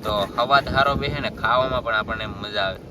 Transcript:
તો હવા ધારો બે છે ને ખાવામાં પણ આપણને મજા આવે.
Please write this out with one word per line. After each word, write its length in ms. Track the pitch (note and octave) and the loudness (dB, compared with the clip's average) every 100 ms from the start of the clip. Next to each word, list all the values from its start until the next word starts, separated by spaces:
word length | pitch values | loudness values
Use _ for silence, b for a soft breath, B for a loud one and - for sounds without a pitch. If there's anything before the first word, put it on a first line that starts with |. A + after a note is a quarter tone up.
તો 80 | A2 G#2 G2+ - | 0 0 0 0
હવા 260 | B2 C#3 B2+ | 4 4 4
ધારો 240 | B2+ C#3 C#3 | 2 2 2
બે 80 | C#3 | -2
છે 60 | C#3+ | -4
ને 80 | B2 G#2 | -6 -2
ખાવામાં 440 | A2 B2 C3 B2+ A#2 | 2 2 2 0 0
પણ 120 | A2 | -2
આપણને 280 | G#2+ A2 G#2+ | 0 -4 -6
મજા 340 | G2+ G2+ G#2 F#2+ | -8 -6 -2 -2
આવે. 120 | F#2 F2 | -4 -12